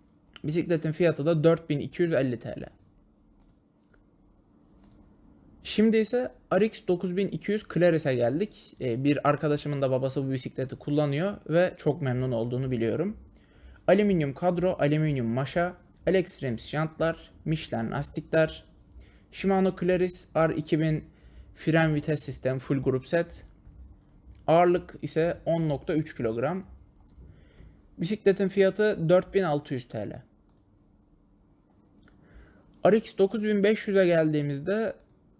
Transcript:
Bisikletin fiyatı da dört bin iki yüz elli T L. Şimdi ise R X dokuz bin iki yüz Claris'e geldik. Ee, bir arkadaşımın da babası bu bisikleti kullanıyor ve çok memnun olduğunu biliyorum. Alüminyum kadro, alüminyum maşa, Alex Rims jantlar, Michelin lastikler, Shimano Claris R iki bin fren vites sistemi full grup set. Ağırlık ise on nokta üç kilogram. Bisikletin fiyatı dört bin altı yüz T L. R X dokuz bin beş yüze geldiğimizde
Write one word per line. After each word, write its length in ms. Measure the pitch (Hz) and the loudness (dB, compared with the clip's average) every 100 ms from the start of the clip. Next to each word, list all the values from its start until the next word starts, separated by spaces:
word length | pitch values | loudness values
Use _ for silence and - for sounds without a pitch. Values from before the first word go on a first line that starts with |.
| _ _ _ - | _ _ _ -12
Bisikletin 480 | 156 165 160 160 156 | -4 -2 0 0 -2
fiyatı 340 | 156 170 147 143 | 0 0 2 0
da 180 | 165 | 4
dört 260 | 160 165 - | 4 2 0
bin 80 | 147 | -4
iki 240 | - - | -4 -2
yüz 100 | 170 | 0
elli 260 | 143 135 117 | 0 -2 -4
T 100 | 123 | -8
L. 160 | - - _ _ _ _ _ _ _ _ _ _ _ _ _ _ _ _ _ _ _ _ _ - - - _ - - - - | -12 -14 _ _ _ _ _ _ _ _ _ _ _ _ _ _ _ _ _ _ _ _ _ -20 -20 -20 _ -20 -20 -20 -20
Şimdi 340 | - - 220 220 | -8 2 4 4
ise 360 | 214 247 254 - - | 2 -2 -4 -10 -2
R 120 | 185 | 2
X 220 | 220 - - | 2 -2 -2
dokuz 280 | 180 185 180 | -2 0 -2
bin 120 | 196 | -2
iki 240 | 165 - | -4 -4
yüz 120 | 214 - | -4 -2
Claris'e 400 | 165 175 165 147 | 2 4 4 0
geldik. 640 | 123 120 143 214 - - - | 0 0 0 -4 -8 -20 -8
Ee, 240 | 127 117 | -4 -2
bir 240 | 139 139 143 | 0 2 2
arkadaşımın 540 | 143 156 147 147 143 | 0 0 -2 -2 -2
da 80 | 135 | 0
babası 360 | 131 135 143 135 | 0 -2 -4 -4
bu 40 | |
bisikleti 440 | 131 - - 131 127 | -4 -6 -8 -8 -8
kullanıyor 600 | - 147 147 139 190 208 - | -2 0 0 0 -4 -6 -2
ve 260 | 165 180 - | 2 2 0
çok 260 | 226 170 | -2 0
memnun 300 | 139 123 131 | 0 0 0
olduğunu 380 | 117 117 120 135 | -2 -2 -2 -2
biliyorum. 460 | 123 113 113 185 - - - _ _ - - - | 0 0 0 -4 -6 -16 -20 _ _ -20 -8 2
Alüminyum 480 | 190 208 180 143 | 4 4 2 0
kadro, 420 | 135 180 175 185 - | -2 -2 0 0 0
alüminyum 480 | 143 151 156 139 113 | 2 2 0 0 -2
maşa, 500 | 123 139 175 175 - _ _ - | -2 -2 -2 -2 -4 _ _ 0
Alex 360 | 185 175 - | 0 0 -4
Rims 260 | 131 113 - | -6 -6 -6
jantlar, 600 | 147 160 - 165 165 - - | -4 -4 -2 -4 -4 -12 -12
Michelin 460 | 156 160 - 113 113 | -4 -4 -4 -6 -4
lastikler, 720 | 139 143 - - 160 160 - - - - - - - _ | -4 -6 -8 -2 2 2 -2 -20 -20 -20 -20 -20 -20 _
Shimano 440 | - 190 190 190 185 | -4 0 2 2 0
Claris 480 | 175 180 180 180 - 156 | 0 2 0 -4 -6 0
R 180 | 160 | 0
iki 260 | - 156 156 | 0 -2 0
bin 240 | 160 156 - - - - - | 2 -2 -4 -20 -20 -20 -20
fren 400 | - - 160 160 | -8 0 2 2
vites 280 | 151 156 151 | 0 -2 -4
sistemi 360 | - 127 127 131 | -4 -6 -4 -4
full 240 | - 139 | -2 -2
grup 240 | 131 131 - | 0 -2 -2
set. 380 | 170 170 - - - - - - - _ - - - - | -2 -2 -8 -20 -20 -20 -20 -20 -20 _ -20 -20 -12 2
Ağırlık 480 | 160 180 175 175 - | 4 6 4 -2 -12
ise 360 | 147 160 165 - | -6 -2 -2 -2
on 240 | - 165 156 | -2 0 0
nokta 260 | 135 - | -2 -2
üç 220 | 156 156 - | -2 -2 -4
kilogram. 480 | 117 117 131 185 - - - _ - - - - _ - - - _ - | -4 -2 -2 -4 -8 -20 -20 _ -20 -20 -20 -20 _ -20 -20 -20 _ -8
Bisikletin 500 | 165 214 196 190 190 | -4 0 2 2 0
fiyatı 600 | 196 190 190 214 202 160 | 4 2 4 0 0 2
dört 260 | 180 185 | 2 2
bin 80 | 202 | -2
altı 320 | 180 147 143 | 0 -2 -2
yüz 140 | 127 - | -8 -8
T 100 | 110 | -10
L. 240 | 104 - - _ _ _ _ _ _ _ _ _ _ _ _ _ _ _ _ _ _ _ _ - - - _ _ 175 | -10 -12 -18 _ _ _ _ _ _ _ _ _ _ _ _ _ _ _ _ _ _ _ _ -20 -20 -20 _ _ 4
R 100 | 220 | 4
X 220 | - - | 0 0
dokuz 260 | 196 226 | 0 0
bin 180 | 214 208 | 0 2
beş 260 | 202 214 - | 2 2 0
yüze 180 | 190 180 | 2 4
geldiğimizde 920 | 170 156 151 143 139 156 208 220 - _ _ _ _ | 4 2 0 -2 -4 -4 -2 -2 -6 _ _ _ _